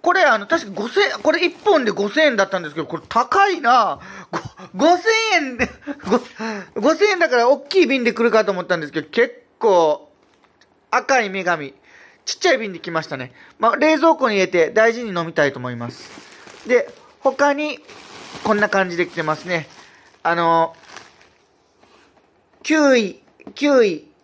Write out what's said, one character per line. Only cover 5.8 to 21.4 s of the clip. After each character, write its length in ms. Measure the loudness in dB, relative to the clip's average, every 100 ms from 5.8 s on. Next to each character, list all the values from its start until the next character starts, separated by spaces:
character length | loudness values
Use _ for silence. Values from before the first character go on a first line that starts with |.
| -14 -12 -2 -2 -2 -12 -10 -10 -12
ご、 60 | -2
五 140 | 0
千 180 | 2 2
円 60 | 2
だ 80 | 2
か 80 | 2
ら、 120 | 2
大 120 | 2
き 220 | 2 2
い 20 | 2
瓶 180 | 2
で 80 | 0
来 100 | 0
る 100 | 2
か 120 | 2
と 80 | 0
思 100 | -4
っ 20 | -2
た 100 | -4
ん 40 |
で 60 | -4
す 40 |
け 80 | -8
ど、 80 | -4
結 360 | -2 -2 -2 _ _
構、 540 | 2 4 4 0 -8 _ _ _ _ _ _ _ _
赤 300 | -4 0 0
い 80 | 0
女 140 | -4
神。 280 | -4 -4 -6 -16 _ -20 -20 _
ち 120 | -12 -4
っ 20 |
ち 80 | 0
ゃ 60 |
い 60 | 0
瓶 140 | -2
で 80 | -10
来 100 | -6
ま 120 | -6
し 40 | -6
た 100 | -12
ね。 160 | -12 -16 -20 _
ま 120 | -2
あ、 60 | 2
冷 200 | 2 4
蔵 180 | 4 2
庫 120 | 0
に 60 |
入 80 | 0
れ 60 | 0
て 220 | 2 2
大 220 | 2 2
事 120 | 0
に 140 | -6 -6
飲 60 |
み 80 | -4
た 140 | 0 -2
い 60 |
と 60 | -2
思 120 | -10
い 60 | -10
ま 140 | -12
す。 800 | -14 -20 -20 -20 -20 -20 -20 -2
で、 240 | -2 -2 -12 -20 _
他 340 | -4 0 0
に、 240 | 0 -6 -10 -18 -20 -20 -20 -20 -8
こ 100 | -2
ん 40 | 0
な 100 | 0
感 220 | 0 -2
じ 60 | -2
で 100 | -4
来 80 |
て 80 | -4
ま 140 | -4 -4
す 100 | -4
ね。 220 | -6 -8 -18 -20 _ _ _
あ 120 | -4
の、 400 | 0 2 2 0 -6 -20 -20 -20 _ _ _